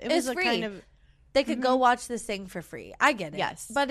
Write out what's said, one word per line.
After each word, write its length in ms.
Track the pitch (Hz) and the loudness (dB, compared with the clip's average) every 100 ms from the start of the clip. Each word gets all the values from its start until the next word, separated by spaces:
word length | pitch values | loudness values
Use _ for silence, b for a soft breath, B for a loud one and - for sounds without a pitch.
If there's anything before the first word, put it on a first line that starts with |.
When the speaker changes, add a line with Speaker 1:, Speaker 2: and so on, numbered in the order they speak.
Speaker 1:
it 20 | - | 0
Speaker 2:
It's 80 | |
Speaker 1:
was 140 | - 254 | 0 0
a 40 | |
Speaker 2:
free. 100 | 247 | 0
Speaker 1:
kind 200 | 240 226 | 0 0
of 180 | 220 190 - _ _ _ _ | -2 -8 -16 _ _ _ _
Speaker 2:
They 120 | 269 | 0
could 180 | - 247 | 2 0
go 80 | 254 | 2
Speaker 1:
Mm-hmm. 100 | 262 | 4
Speaker 2:
watch 260 | 254 240 - | 6 4 0
this 140 | 240 | -8
thing 240 | - 196 190 | -6 -8 -8
for 120 | 180 | -12
free. 300 | 156 135 90 - | -12 -12 -14 2
I 120 | 269 | 2
get 220 | 233 160 | 2 -4
it. 40 | 196 | -2
Speaker 1:
Yes. 320 | 165 - - | -4 -4 -4
Speaker 2:
But 120 | 233 277 | 0 2